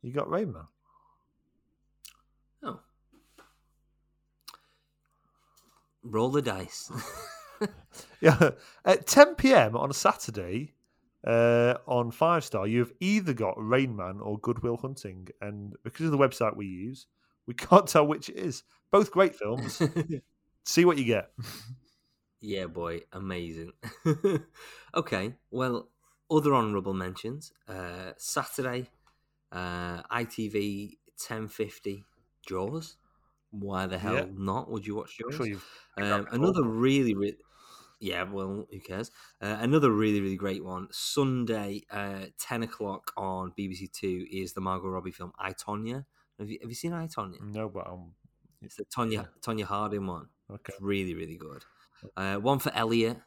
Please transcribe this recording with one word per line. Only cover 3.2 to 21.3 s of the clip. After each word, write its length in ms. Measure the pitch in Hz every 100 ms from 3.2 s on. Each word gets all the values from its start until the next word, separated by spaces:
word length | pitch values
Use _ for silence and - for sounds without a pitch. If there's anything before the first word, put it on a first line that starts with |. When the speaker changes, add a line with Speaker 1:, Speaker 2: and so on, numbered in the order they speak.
| _ _ - _ _ _ _ _ _ _ _ _ - - _ _ _ _ _ _ _ _ _ _ _ _ _ _
Speaker 2:
Roll 280 | 120 107 123
the 120 | 143
dice. 480 | 120 95 87 - - 127 - - - - - -
<laughs> 80 | 208 - - - - -
Speaker 1:
Yeah, 300 | 165 135 160 - - - -
at 200 | 190 -
ten 280 | - 294
P 180 | 339 262
M 240 | 240 113 117
on 140 | -
a 40 |
Saturday, 800 | 139 - - - 107 90 101 147 _ _ _ _ _ -
uh, 480 | 117 117 120 120 123 -
on 240 | 123 117
Five 320 | - 165 170
Star, 240 | - 107 101
you 120 | 117
have 120 | 120 -
either 340 | 185 208 180
got 200 | 120 104 -
Rain 360 | 110 127 135
Man 240 | 107 90 98
or 180 | 104 104
Good 240 | 113 117
Will 160 | 120 117
Hunting, 500 | 131 135 104 92 92 -
and 320 | 101 104 101 -
because 220 | 117 - 160
of 40 |
the 40 | 143
website 380 | 135 - 113 104
we 80 | 98
use, 400 | 90 107 131 - _ _ _ -
we 60 |
can't 340 | 123 - 190 202
tell 200 | 165 151
which 240 | 156 -
it 60 | -
is. 260 | 185 123 _ _ _
Both 200 | 196 208
great 240 | 175 190 -
films. 440 | 104 127 - - 156 - 160 151
Speaker 2:
<laughs> 400 | _ _ _ _
Speaker 1:
See 220 | - - 175
what 100 | 151
you 60 |
get. 260 | 120 107 -